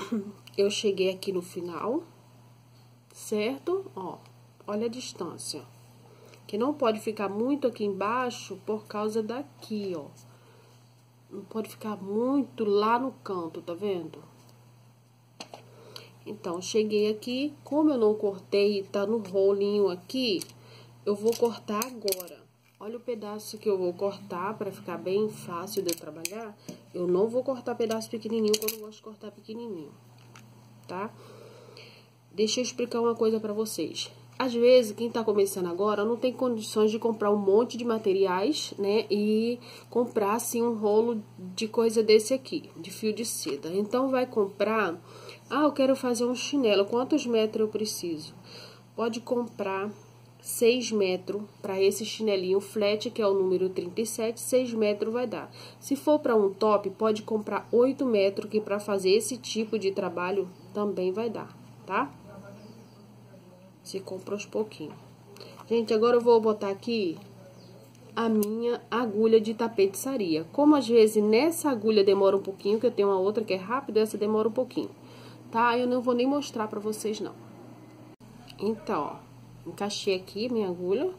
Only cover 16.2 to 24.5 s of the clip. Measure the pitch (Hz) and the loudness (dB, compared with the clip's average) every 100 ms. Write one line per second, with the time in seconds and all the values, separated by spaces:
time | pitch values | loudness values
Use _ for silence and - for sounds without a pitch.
16.2 | - 214 190 175 185 226 214 208 214 214 | -16 -10 -6 -6 -2 0 2 2 2 0
17.2 | 247 247 294 - - 285 311 269 214 214 | -4 -4 -4 -6 -2 2 4 6 4 4
18.2 | 208 190 - 202 202 202 196 202 202 233 | 0 -4 -2 2 2 2 -2 -2 0 -2
19.2 | 196 190 196 202 202 208 196 180 - 262 | -2 2 4 4 2 2 2 0 -6 -2
20.2 | 247 180 - - - - - - - 202 | 0 -2 -4 -16 -20 -20 -20 -8 -4 0
21.2 | 214 226 233 220 - 208 254 247 208 185 | 0 2 0 0 -6 -4 -4 -6 -4 -4
22.2 | 175 143 - _ _ - 202 233 226 226 | -8 -16 -20 _ _ -18 -14 -12 -8 -8
23.2 | 208 208 208 214 220 196 180 175 196 196 | -8 -12 -12 -8 -2 0 -2 -2 -4 -6
24.2 | - 175 190 | -10 -8 -6